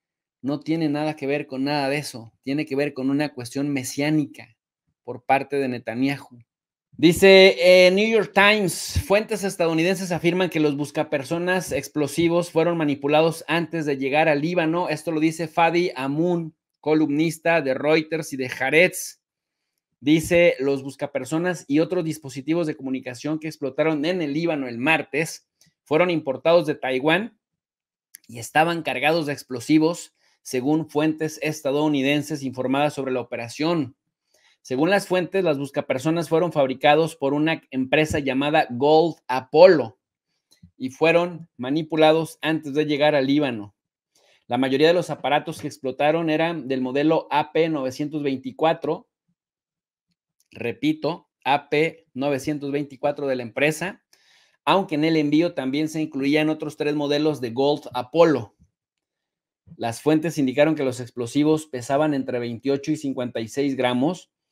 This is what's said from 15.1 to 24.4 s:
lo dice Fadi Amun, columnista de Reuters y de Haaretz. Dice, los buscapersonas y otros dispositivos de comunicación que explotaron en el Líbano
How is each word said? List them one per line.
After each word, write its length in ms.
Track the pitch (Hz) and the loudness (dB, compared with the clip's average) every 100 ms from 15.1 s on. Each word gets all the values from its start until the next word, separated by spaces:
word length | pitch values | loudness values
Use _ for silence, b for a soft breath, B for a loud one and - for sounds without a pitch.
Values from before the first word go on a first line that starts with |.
lo 100 | 156 | -2
dice 260 | 160 160 160 | -2 -2 -6
Fadi 440 | - 170 170 180 - | 0 2 2 -2 -4
Amun, 600 | 135 147 175 175 160 - _ _ | -4 -2 0 -2 -4 -14 _ _
columnista 800 | 151 156 151 143 165 156 165 165 | 0 2 2 0 -2 -2 0 0
de 120 | 139 | 0
Reuters 600 | 131 143 165 156 160 156 | -2 2 0 0 -6 -8
y 40 | 131 | -8
de 100 | 127 | -8
Haaretz. 760 | - 131 156 180 - - - _ _ _ _ _ _ _ _ | -4 2 4 4 0 -14 -16 _ _ _ _ _ _ _ _
Dice, 540 | 127 160 151 175 175 - | 0 0 2 4 4 4
los 240 | 135 139 | -2 -2
buscapersonas 800 | 135 - 143 135 127 160 180 170 - | -6 -10 -8 -6 -4 -4 -2 -4 -2
y 120 | 143 | 0
otros 240 | 160 180 | 0 -2
dispositivos 640 | 160 151 139 135 135 165 160 | -4 -6 -10 -12 -4 -2 -2
de 80 | 147 | -6
comunicación 640 | 135 131 127 123 147 156 | -8 -8 -8 -10 -6 -6
que 80 | 160 | -8
explotaron 560 | - 135 131 151 156 156 | -8 -8 -2 -2 0 -2
en 160 | 185 | -2
el 120 | 151 | -4
Líbano 340 | 143 | -2